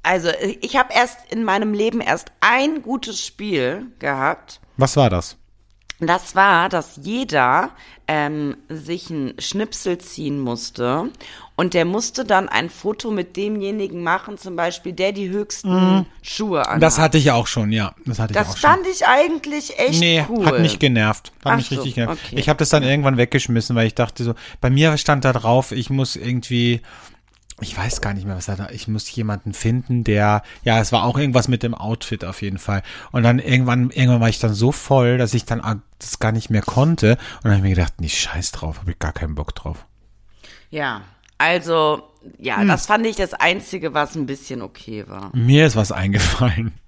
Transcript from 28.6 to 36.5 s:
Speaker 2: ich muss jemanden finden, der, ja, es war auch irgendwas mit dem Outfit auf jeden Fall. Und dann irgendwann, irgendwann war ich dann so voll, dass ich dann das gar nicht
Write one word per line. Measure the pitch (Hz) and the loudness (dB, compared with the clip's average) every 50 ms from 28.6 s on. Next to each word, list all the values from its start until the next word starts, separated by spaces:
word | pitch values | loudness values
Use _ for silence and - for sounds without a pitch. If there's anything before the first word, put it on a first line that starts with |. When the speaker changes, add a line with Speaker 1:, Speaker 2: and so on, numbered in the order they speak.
| 101 - | -8 -10
Speaker 2:
ich | 113 110 - - | -12 -10 -6 -4
muss | 107 107 - - - | -4 -4 -6 -6 -6
jemanden | 120 110 107 104 98 _ 110 | -6 -4 -4 -4 -6 _ -8
finden, | 98 - - 113 120 127 123 - 123 120 | -8 -2 0 0 0 0 0 0 -2 0
der, | 110 113 104 104 104 104 104 104 - - - - - | 2 2 2 4 4 4 2 2 0 -6 -20 -4 0
ja, | 123 113 113 | 2 2 4
es | 107 - | 2 2
war | 123 110 92 | 2 2 2
auch | 123 120 | 2 0
irgendwas | 139 147 139 120 127 113 | 0 0 2 2 2 2
mit | 127 123 110 | 2 0 0
dem | - 117 117 | 0 -4 -6
Outfit | - 95 107 113 - - - 113 98 - | -6 -6 -6 -6 -6 -6 -8 -8 -8 -8
auf | 90 95 - | -10 -10 -8
jeden | 107 101 95 92 | -8 -8 -8 -6
Fall. | - - 101 98 - - - - - - | -4 -2 -4 -4 -4 -8 -16 -18 -16 -4
Und | - 127 | 0 2
dann | 113 117 120 131 | 4 4 4 4
irgendwann, | - - 127 127 127 123 120 123 123 131 | 2 2 2 2 4 2 2 2 2 0
irgendwann | - 139 131 123 123 117 | 2 2 4 4 4 4
war | 113 113 | 4 2
ich | 107 - | 2 2
dann | - 113 | 0 0
so | 104 101 117 131 | 2 2 2 0
voll, | - - - - 143 135 120 120 123 | 0 -2 0 2 4 4 4 4 4
dass | 127 123 107 | 2 0 0
ich | - 117 - | 0 -2 -2
dann | - 117 - - 113 110 101 - _ _ _ | -2 -6 -4 -2 -4 -6 -6 -8 _ _ _
das | - - - - | -10 -10 -6 -2
gar | - 110 | -2 0
nicht | 110 113 - - | 0 -2 0 0